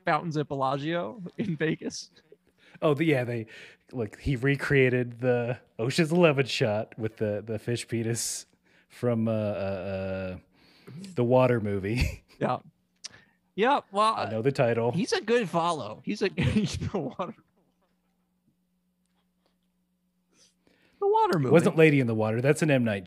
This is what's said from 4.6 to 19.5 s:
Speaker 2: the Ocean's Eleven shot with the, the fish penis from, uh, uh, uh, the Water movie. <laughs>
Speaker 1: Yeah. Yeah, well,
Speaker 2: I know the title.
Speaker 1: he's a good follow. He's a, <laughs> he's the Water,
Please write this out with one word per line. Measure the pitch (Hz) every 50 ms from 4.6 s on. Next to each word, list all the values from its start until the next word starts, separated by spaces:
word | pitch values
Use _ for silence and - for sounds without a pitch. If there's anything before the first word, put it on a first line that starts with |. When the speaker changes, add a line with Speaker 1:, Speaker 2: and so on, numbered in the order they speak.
| - - 143 135 131 127 123 127 123 120 117 113
Speaker 2:
the | 127 127 123 120 120 120 127 - - _ _ -
Ocean's | 113 135 - - 165 143
Eleven | 165 180 175 156 139 135 135
shot | 107 - - 135 110 104 107 110 - - -
with | 110 107 - -
the, | 113 104 104 104 104
the | 113 110 107
fish | - - 120 113 - -
penis | 120 113 113 113 117 110 - - - - - _ _ _ _ _ _ _ _ _
from, | - - - 123 120 113 110 113
uh, |
uh, | 110
uh, | 107 107 104 101 90 98 98 98 92 90 98 98 95 95 95 95 95 95 92 90 87 - _ _ _ _ _ _ _ _ - 127 160 196 196 180
the | - 123
Water | 117 127 127 127 123 123 117
movie. | 104 104 101 98 92 101 117 123 147 - - - - _
<laughs> | _ -
Speaker 1:
Yeah. | - - 127 95 - - - _ _ _ _ _ - - - - _ _ _ _ _ _ _
Yeah, | - 214 262 277 - - _
well, | 190 196 214 214 -
Speaker 2:
I | - 107 -
know | 110 110
the | 113 139
title. | 139 - 131 117 117 117 117 120
Speaker 1:
he's | - 170 240 -
a | - 381
good | 262 208 233 247 226 160
follow. | 175 170 165 175 170 147 107 104 107 - -
He's | - 208 214
a, | 208 185
<laughs> | 156
he's | - 165 123 - 214 208 - - -
the | - - - 190
Water, | 143 131 - - 185 170 - - _ _ _ _ _ _ _ _ _ _ _ _ _ _ _ _ _ _ _ _ _ _ _ _ _ _ _ _ _ _ _ _ _ _ _ _ _ _ _ _ _ _